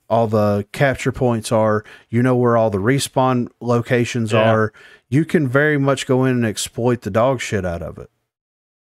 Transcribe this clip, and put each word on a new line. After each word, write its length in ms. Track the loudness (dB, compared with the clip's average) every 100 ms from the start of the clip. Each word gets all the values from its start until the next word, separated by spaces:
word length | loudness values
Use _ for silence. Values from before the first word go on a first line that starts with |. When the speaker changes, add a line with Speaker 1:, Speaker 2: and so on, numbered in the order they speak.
| _
Speaker 1:
all 160 | 0 2
the 400 | 2 2 0 -4
capture 380 | -2 -2 0 -4
points 400 | -2 -2 -2 -2
are, 320 | 0 2 0 -4 -18 _
you 140 | 0
know 140 | 2 2
where 200 | 2 2
all 140 | 2
the 80 | 0
respawn 720 | 0 0 -2 0 0 0 -4 -6
locations 680 | -2 -2 0 0 0 -2 0
Speaker 2:
Yeah. 220 | 2 2
Speaker 1:
are, 200 | 2 0 -6 -20 -20 _
you 160 | -2 2
can 220 | 0 2
very 320 | 2 2 2
much 260 | 0 -2 0
go 180 | 0
in 120 | 2 0
and 100 | -2
exploit 560 | -4 -8 -4 -2 -2
the 80 | -2
dog 320 | 0 0 0
shit 240 | -4 -4 -4
out 160 | -6
of 160 | -10 -14
it. 140 | -20 _ _ _ _ _ _ _ _